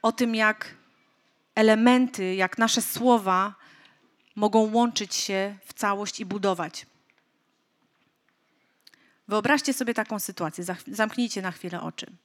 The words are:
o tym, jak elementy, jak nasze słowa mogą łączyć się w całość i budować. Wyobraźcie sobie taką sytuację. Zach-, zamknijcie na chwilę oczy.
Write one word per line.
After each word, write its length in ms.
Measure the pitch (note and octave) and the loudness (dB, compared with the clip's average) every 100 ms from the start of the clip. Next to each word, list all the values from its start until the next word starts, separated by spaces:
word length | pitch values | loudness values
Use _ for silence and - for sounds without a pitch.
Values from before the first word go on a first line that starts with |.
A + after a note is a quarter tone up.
o 100 | A3+ | 0
tym, 220 | A3+ A#3+ | 0 -2
jak 400 | A3+ G#3+ G#3+ - - _ _ _ _ _ _ _ | 2 2 0 -8 -18 _ _ _ _ _ _ _
elementy, 800 | - A3 A3 A#3+ B3+ B3+ - F#3 | 2 4 6 6 6 2 -2 -4
jak 240 | F#3+ F#3 - | 0 -2 0
nasze 240 | A3+ - | 0 0
słowa 720 | - - B3 A#3+ F#3+ F#3 G3 G3+ - - _ _ _ _ _ - | -2 0 4 4 4 2 0 -6 -20 -20 _ _ _ _ _ -2
mogą 360 | G#3 A3 G#3+ | 2 4 2
łączyć 420 | A3 A#3+ A#3 G3+ | 2 2 0 -6
się 420 | - - F#3+ G3 G3+ | -6 -4 -2 -4 -8
w 80 | - | -20
całość 480 | - G#3+ G3+ G3+ - | -4 -2 -2 -4 -8
i 60 | G3+ | -8
budować. 600 | G3+ G3 F3+ E3 - - _ _ _ _ _ _ _ _ _ _ _ _ _ _ _ _ _ _ _ _ _ _ _ - | -2 -2 -2 -4 -10 -18 _ _ _ _ _ _ _ _ _ _ _ _ _ _ _ _ _ _ _ _ _ _ _ -2
Wyobraźcie 460 | G#3 A3 C#4+ - | 0 4 2 2
sobie 200 | C4 A#3+ | -2 -2
taką 240 | A3+ G#3+ G#3 | -2 -4 -6
sytuację. 460 | - G3 D#3+ - | -8 -6 -6 -6
Zach-, 300 | F3 F3+ - | -10 -10 -10
zamknijcie 480 | G#3+ A3 A#3 A#3 G#3 | -2 -2 0 -4 -4
na 80 | F#3 | -8
chwilę 300 | F3 F3+ E3+ | -8 -10 -10
oczy. 260 | D#3+ - - F3+ | -10 -12 -18 -20